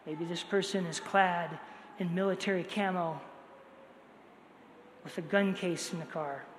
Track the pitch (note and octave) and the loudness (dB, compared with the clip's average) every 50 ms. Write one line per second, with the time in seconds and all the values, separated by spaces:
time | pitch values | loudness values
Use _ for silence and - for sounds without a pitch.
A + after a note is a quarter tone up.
0 | - D#3 D#3 D#3 E3+ E3 F3 E3 - - G3+ G3 F#3+ - - G3 F3+ E3 D#3 - | -6 -8 -4 -4 -2 -2 -2 -4 -2 2 2 2 2 4 0 0 0 0 -4 -6
1 | - - - G3 F#3+ F3+ F3 E3+ E3+ D#3+ D#3+ - - - - - - - - - | -4 4 6 6 6 6 4 0 -2 -4 -6 -10 -12 -14 -16 -18 -18 -18 -4 -2
2 | F#3+ E3+ E3+ F#3 G3 G3 F#3 F#3+ - G3+ F#3+ F3+ E3 - - G#3+ G3+ F#3+ F#3 F3+ | -2 0 2 2 2 2 2 2 2 2 2 2 0 0 0 0 2 2 2 2
3 | E3+ E3 D#3 D3 - - - - - - - - - - - - - - - - | 0 0 -2 -4 -8 -12 -16 -18 -20 -20 -20 -20 -20 -20 -20 -20 -20 -20 -20 -20
4 | - - - - - - - - - - - - - - - - - - - - | -20 -20 -20 -20 -20 -20 -20 -20 -20 -20 -20 -20 -20 -20 -20 -20 -20 -20 -20 -16
5 | - D#3+ - F#3+ E3 D3 G3+ G3+ G3 G3 F#3 - F#3 F3+ E3 - - - - E3+ | -16 -8 -8 -6 -2 4 4 4 6 4 2 0 0 0 0 0 -2 -4 -4 -6
6 | D#3+ - - E3 D3+ C#3+ C#3 C3+ C3+ - - | -6 -6 -4 -4 -4 -4 -6 -8 -10 -14 -18